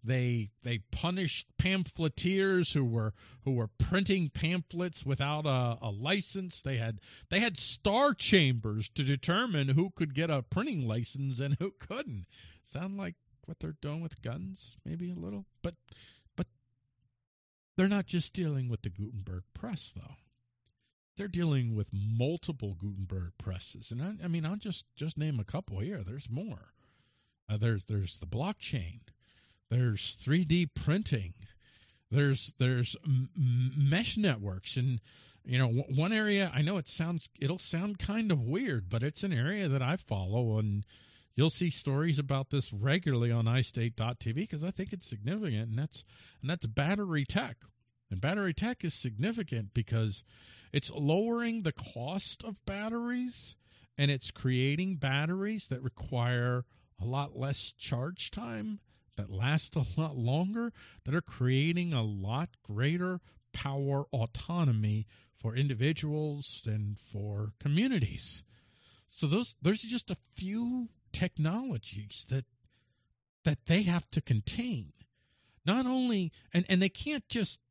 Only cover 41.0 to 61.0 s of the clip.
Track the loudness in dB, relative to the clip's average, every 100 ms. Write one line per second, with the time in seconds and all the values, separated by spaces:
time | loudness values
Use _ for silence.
41 | -20 -20 _ 2 2 4 -2 -2 -2 0
42 | 2 2 2 -2 0 -2 -2 -2 2 2
43 | 4 2 4 4 4 4 2 0 -2 0
44 | -4 -2 -4 -2 -4 -4 -6 -4 -6 -6
45 | -10 -6 -4 -2 -2 -2 -2 -2 -4 -6
46 | -20 -20 -20 -10 -6 -4 -2 0 2 2
47 | 0 0 2 0 -2 -8 -18 _ _ _
48 | _ -2 0 2 0 0 -2 -2 -4 -4
49 | -6 -2 -2 0 -4 -4 -2 -2 0 0
50 | 0 -4 -12 -20 -20 -20 -2 -2 -2 -2
51 | 2 4 2 0 0 0 -2 -4 -10 -8
52 | -4 -4 -6 -10 -10 -10 -6 -4 -4 -4
53 | -2 -2 -2 -4 -6 -10 _ _ _ 0
54 | 2 2 -2 -2 0 2 2 2 0 0
55 | 0 2 0 -2 -2 -4 -4 -4 -4 -6
56 | -4 0 2 2 2 0 -2 _ _ _
57 | -4 -2 -4 -4 -4 -4 -6 -10 -4 -2
58 | -2 -6 -8 -8 -6 -6 -6 -6 _ _
59 | _ -10 -6 -2 2 2 0 -2 -2 0
60 | -2 0 2 2 2 -2 -4 -6 -20 -14